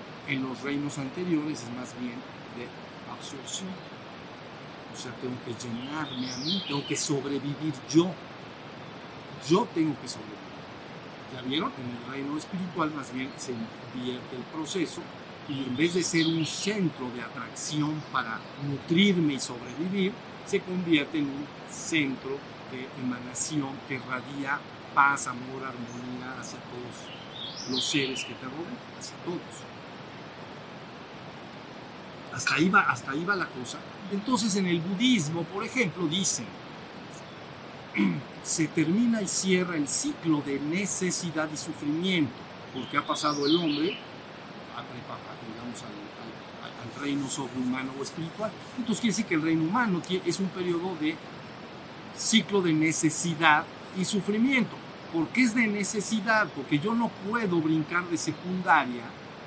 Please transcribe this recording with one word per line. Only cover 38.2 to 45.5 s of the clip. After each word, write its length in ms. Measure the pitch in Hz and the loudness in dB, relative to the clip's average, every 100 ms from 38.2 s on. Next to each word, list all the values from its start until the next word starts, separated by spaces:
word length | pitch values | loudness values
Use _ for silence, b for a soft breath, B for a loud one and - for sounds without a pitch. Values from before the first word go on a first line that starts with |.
| - - | -4 -6
se 260 | - - 151 | 0 2 2
termina 540 | - 160 202 240 226 | 4 4 6 6 4
y 60 | 190 | 4
cierra 480 | - 190 185 180 165 | 2 6 4 4 2
el 120 | 139 | 4
ciclo 540 | - 294 - 165 147 | 4 4 2 2 4
de 160 | 139 139 | 2 0
necesidad 880 | 147 175 202 - 180 - 175 151 156 | 2 2 2 2 2 2 0 0 0
y 40 | 151 | -2
sufrimiento, 760 | - - 147 160 185 180 135 - - - - | -6 -4 0 2 4 4 4 0 -12 -14 -10
porque 240 | 135 113 139 | -6 -2 0
ha 80 | 151 | 0
pasado 400 | 147 151 147 143 | 2 2 2 4
el 100 | 170 | 6
hombre 400 | 165 147 170 220 - - - - - - - 120 | 4 2 2 0 -8 -14 -14 -14 -14 -14 -12 -10
a 60 | |
preparar, 540 | - 123 110 117 117 110 | -10 -10 -10 -10 -10 -12
digamos, 340 | 113 | -12